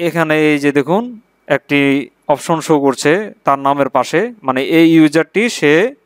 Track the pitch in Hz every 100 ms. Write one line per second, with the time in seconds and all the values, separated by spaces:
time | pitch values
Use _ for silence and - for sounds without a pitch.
0 | 170 165 160 156 156 147 143 139 139 196
1 | 247 220 _ _ - 160 - 143 139 139
2 | - _ - 139 - 160 - 151 139 123
3 | 147 180 208 - - 139 139 143 131 127
4 | 123 160 233 220 135 131 139 160 165 165
5 | 156 160 156 196 233 - 147 160 247 285